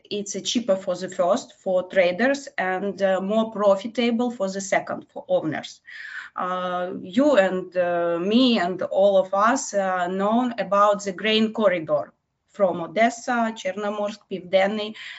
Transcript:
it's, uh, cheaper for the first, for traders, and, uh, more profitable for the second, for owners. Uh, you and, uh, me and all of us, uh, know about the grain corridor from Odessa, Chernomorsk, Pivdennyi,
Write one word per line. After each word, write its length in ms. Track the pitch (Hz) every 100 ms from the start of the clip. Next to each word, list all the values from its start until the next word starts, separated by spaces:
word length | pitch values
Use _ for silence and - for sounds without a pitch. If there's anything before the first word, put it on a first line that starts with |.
| -
it's, 260 | 202 202 190
uh, 40 |
cheaper 360 | - 247 220 190
for 200 | 185 180
the 140 | 180
first, 440 | - 175 233 -
for 300 | _ 190 185 180
traders, 600 | 190 175 180 247 277 - -
and, 420 | 185 185 196 180
uh, 180 | 196 185
more 300 | 190 220 220
profitable 800 | 196 202 196 240 247 240 233 247
for 180 | 233 190
the 120 | 190
second, 440 | 190 175 - - -
for 120 | - -
owners. 540 | 180 160 135 - - - - - - - -
Uh, 580 | 185 180 180 180 180 202
you 320 | 185 190 294 240
and, 400 | 190 185 180 180
uh, 400 | 175 175 170 170
me 380 | 185 226 262 220
and 240 | 175 185
all 340 | - 190 202 196
of 140 | 185 196
us, 380 | 214 262 - 202
uh, 320 | 190 185 175
know 440 | 190 202 233 247 233
about 460 | 180 202 208 202
the 80 | 196
grain 420 | 175 208 220 220
corridor 580 | 220 208 180 156 147 - _ _ _ _
from 320 | - 190 170
Odessa, 680 | 160 165 233 247 - 240 226 214
Chernomorsk, 600 | 185 196 208 208 208 220 -
Pivdennyi, 640 | 190 175 185 196 214 214 220 -